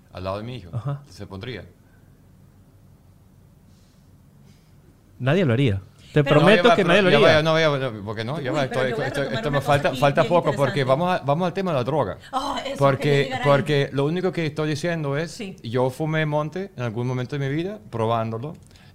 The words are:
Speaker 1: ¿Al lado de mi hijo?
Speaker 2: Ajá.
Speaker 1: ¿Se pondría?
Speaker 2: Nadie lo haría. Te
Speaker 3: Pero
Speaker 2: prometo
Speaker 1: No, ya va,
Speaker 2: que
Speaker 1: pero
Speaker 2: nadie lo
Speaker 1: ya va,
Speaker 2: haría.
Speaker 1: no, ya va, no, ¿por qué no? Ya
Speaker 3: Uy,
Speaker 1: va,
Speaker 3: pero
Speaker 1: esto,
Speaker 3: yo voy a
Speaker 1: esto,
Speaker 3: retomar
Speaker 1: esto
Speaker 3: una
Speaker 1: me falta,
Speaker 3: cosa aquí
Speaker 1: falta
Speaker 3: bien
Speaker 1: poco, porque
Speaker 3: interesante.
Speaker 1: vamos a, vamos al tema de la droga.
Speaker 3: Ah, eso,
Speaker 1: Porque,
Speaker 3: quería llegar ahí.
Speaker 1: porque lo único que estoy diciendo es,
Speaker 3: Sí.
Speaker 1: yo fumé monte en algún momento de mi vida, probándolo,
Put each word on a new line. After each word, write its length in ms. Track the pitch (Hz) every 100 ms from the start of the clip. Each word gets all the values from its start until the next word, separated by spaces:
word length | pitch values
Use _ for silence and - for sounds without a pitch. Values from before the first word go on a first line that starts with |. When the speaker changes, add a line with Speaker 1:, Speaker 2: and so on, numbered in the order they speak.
| _
Speaker 1:
¿Al 100 | 92
lado 140 | 92 101
de 60 |
mi 100 | 117
hijo? 160 | 123 85
Speaker 2:
Ajá. 300 | 117 131 143 -
Speaker 1:
¿Se 180 | - 90
pondría? 380 | 95 120 98 - _ _ _ _ _ _ _ _ _ _ _ - - _ _ _ _ _ _ _ _ _ _ _ _ _ _ - - _ - _ _ _ -
Speaker 2:
Nadie 260 | 127 180
lo 80 | 151
haría. 300 | 117 135 98 - - -
Te 120 | 151
Speaker 3:
Pero 160 | 147 147
Speaker 2:
prometo 220 | 170 226
Speaker 1:
No, 40 | 240
ya 20 |
va, 60 | 226
Speaker 2:
que 60 |
Speaker 1:
pero 60 | 170
Speaker 2:
nadie 140 | 196
lo 80 | 185
Speaker 1:
ya 80 | -
va, 80 | -
Speaker 2:
haría. 140 | 156
Speaker 1:
no, 180 | 160 160
ya 80 | 156
va, 100 | 139
no, 260 | 131 107
¿por 120 | 101 107
qué 80 |
no? 160 | 113 165
Ya 100 | 127
Speaker 3:
Uy, 60 | 151
Speaker 1:
va, 100 | 127
Speaker 3:
pero 120 | 131
Speaker 1:
esto, 100 | 127
Speaker 3:
yo 60 | 113
voy 80 |
a 40 | 127
Speaker 1:
esto, 120 | 143
Speaker 3:
retomar 160 | 131 131
Speaker 1:
esto 100 | 147
Speaker 3:
una 100 | 143
Speaker 1:
me 60 |
falta, 240 | 143 143 139
Speaker 3:
cosa 0 |
aquí 80 | 131
Speaker 1:
falta 200 | 143 147
Speaker 3:
bien 60 | 160
Speaker 1:
poco, 280 | 175 165 127
porque 240 | 135 147
Speaker 3:
interesante. 40 | 127 139
Speaker 1:
vamos 160 | 180 180
a, 40 |
vamos 220 | 135 156 180
al 60 |
tema 180 | 190 185
de 60 | 139
la 80 |
droga. 340 | 120 147 98 78 -
Speaker 3:
Ah, 280 | 262 277 247 269
eso, 100 | 277
Speaker 1:
Porque, 240 | 139 131
Speaker 3:
quería 200 | 147 139
llegar 200 | 131 131
ahí. 60 | 143
Speaker 1:
porque 420 | 139 - 143 139
lo 120 | 139 143
único 260 | 180 180
que 140 | 170 160
estoy 240 | 151 156
diciendo 460 | 143 170 165 139 139
es, 140 | 165
Speaker 3:
Sí. 240 | - 196 -
Speaker 1:
yo 260 | 117 123 131
fumé 360 | 127 156 156 151
monte 460 | 151 151 180 196 -
en 60 |
algún 240 | 120 107 123
momento 320 | 127 120 147
de 100 | 135
mi 60 |
vida, 240 | 151 185 214 -
probándolo, 680 | 113 110 117 113 113 147 - - - -